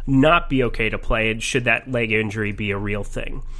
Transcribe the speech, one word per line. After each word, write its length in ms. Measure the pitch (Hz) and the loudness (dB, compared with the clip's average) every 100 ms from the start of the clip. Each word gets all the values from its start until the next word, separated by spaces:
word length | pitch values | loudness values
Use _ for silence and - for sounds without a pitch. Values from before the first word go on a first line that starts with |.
not 460 | - 135 147 170 165 | 0 4 6 4 2
be 140 | 131 | 0
okay 260 | 120 - 110 | 0 0 -2
to 80 | 107 | -2
play 320 | - 117 110 | 0 0 0
and 100 | 113 | -2
should 220 | 113 139 | -2 0
that 240 | 120 113 - | 2 0 0
leg 220 | 123 113 | -2 0
injury 400 | 110 107 110 104 | 0 0 -2 -4
be 220 | 104 104 | -2 -2
a 40 | 98 | -2
real 280 | 104 104 | -2 -4
thing. 400 | - 123 - - - - | -4 -6 -6 -6 -8 -8